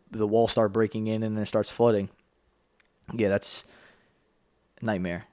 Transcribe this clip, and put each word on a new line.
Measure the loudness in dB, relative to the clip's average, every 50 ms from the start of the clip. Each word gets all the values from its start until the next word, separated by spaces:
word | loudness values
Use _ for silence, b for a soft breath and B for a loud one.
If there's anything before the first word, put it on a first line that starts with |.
| _ _
the | -4 -2 0 2
walls | 4 4 4 4
start | 4 2 2 2 2
breaking | 2 0 0 0 -4 -4 -2
in | -2 -2 -2
and | -4 -4 -4
then | -4
it | -2
starts | 0 -2 -2 -2
flooding? | 0 2 2 4 4 2 0 -4 -8 _ _ _ _ _ _ _ _ _ _ _ _ _ _ _ _ _ _ -10
Yeah, | -2 0 2 2
that's | 2 0 -2 -4 -8 -8 b b b b b b b b b b b b b _ _ _ _ _ _ _ _ _ _ _
a | -4
nightmare. | -4 -2 -2 -2 -4 -6 -8 -10 -14